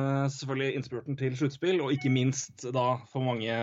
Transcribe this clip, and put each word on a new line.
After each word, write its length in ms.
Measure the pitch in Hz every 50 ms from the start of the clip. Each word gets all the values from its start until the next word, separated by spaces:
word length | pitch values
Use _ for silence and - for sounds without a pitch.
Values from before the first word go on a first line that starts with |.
| 135 135 139 139 139
selvfølgelig, 460 | 139 139 - 139 131 135 131 135 135 -
innspurten 400 | 135 123 - 123 117 - 147 143
til 140 | 139 131 131 127
sluttspill, 420 | 127 147 139 143 - 170 180 190 175
og 140 | 139 131 147
ikke 180 | 139 - 131
minst 540 | 131 127 123 131 131 - - - - - 127 123 127
da 240 | 131 123 127 127 123 -
for 140 | - - 135 127
mange 240 | 127 120 113 107 113 113 117